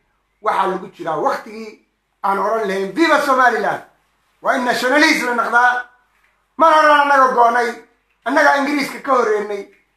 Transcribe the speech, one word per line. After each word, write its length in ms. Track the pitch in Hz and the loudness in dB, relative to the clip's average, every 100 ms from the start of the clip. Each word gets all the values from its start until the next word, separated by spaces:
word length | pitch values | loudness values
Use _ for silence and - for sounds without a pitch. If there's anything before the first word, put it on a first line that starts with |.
| _ _ _ _ | _ _ _ _
Waxaa 240 | 208 190 185 | -4 -2 -2
lagu 220 | 180 208 | -4 -10
jiraa 280 | - 160 151 | -10 -8 -4
waqtigii 680 | 220 - 233 214 214 - _ _ _ _ | -2 -4 -8 -16 -16 -18 _ _ _ _
aan 160 | 196 196 | -4 -2
oran 300 | 202 226 202 | -2 -2 -2
lahayn, 240 | 190 190 | -4 -4
"Viva 280 | 175 330 302 | -2 2 2
Somaliland!" 600 | 285 262 247 220 185 147 - _ _ _ _ _ | 2 2 2 2 -2 -6 -12 _ _ _ _ _
Waa 120 | 180 262 | -4 -2
in 80 | |
nationalist 580 | 247 - 247 294 311 - | -2 -2 0 2 2 0
la 100 | 247 | -2
noqdaa. 500 | 240 220 240 247 247 - _ _ _ _ _ _ - | -4 0 2 2 0 -8 _ _ _ _ _ _ 0
Mar 160 | 320 | 4
horena 280 | 311 302 294 | 6 4 4
annaga 260 | 285 277 254 | 4 4 4
go'nay, 340 | 240 233 240 233 - - _ _ _ | 4 2 2 -2 -6 -16 _ _ _
annaga 320 | 233 294 285 277 | -2 2 2 2
Ingiriiska 440 | 269 294 - 233 | 0 -4 -6 -8
ka 100 | 277 | -2
horreynay, 560 | 254 214 208 208 196 196 _ _ | 0 0 -2 -4 -10 -12 _ _